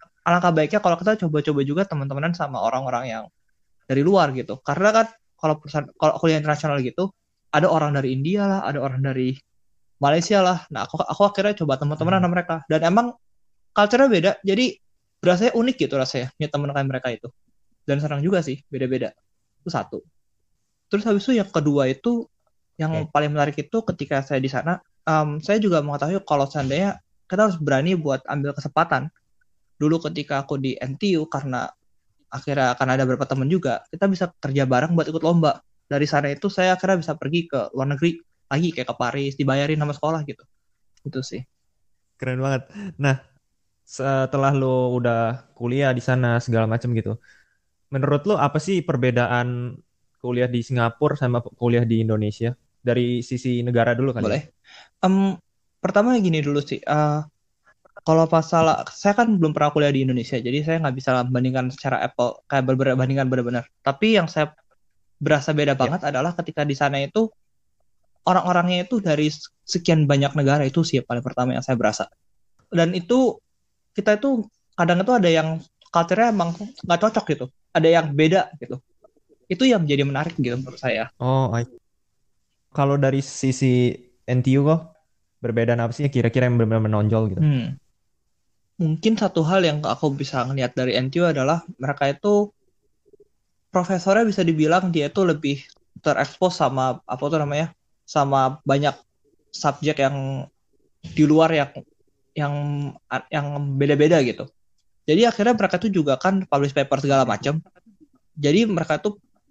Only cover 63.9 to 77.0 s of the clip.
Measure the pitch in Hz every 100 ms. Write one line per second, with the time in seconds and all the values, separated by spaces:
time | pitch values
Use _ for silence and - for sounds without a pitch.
63.9 | 139 220 208 160 160 151 - _ _ _
64.9 | _ _ - 143 147 135 151 143 131 127
65.9 | 180 147 135 160 175 165 151 147 139 143
66.9 | 139 139 214 220 - _ _ _ _ _
67.9 | _ _ _ - 185 180 180 175 180 190
68.9 | 240 190 147 151 151 - _ - 175 170
69.9 | 156 147 139 139 151 139 147 135 165 160
70.9 | 131 - 120 120 - 127 127 135 120 107
71.9 | 107 - _ _ _ _ _ _ 165 165
72.9 | 185 175 247 254 - _ _ _ _ _
73.9 | - 208 208 277 247 202 _ _ - 170
74.9 | 175 202 247 175 160 160 160 - _ _
75.9 | 170 170 185 233 208 170 170 208 - 175
76.9 | 170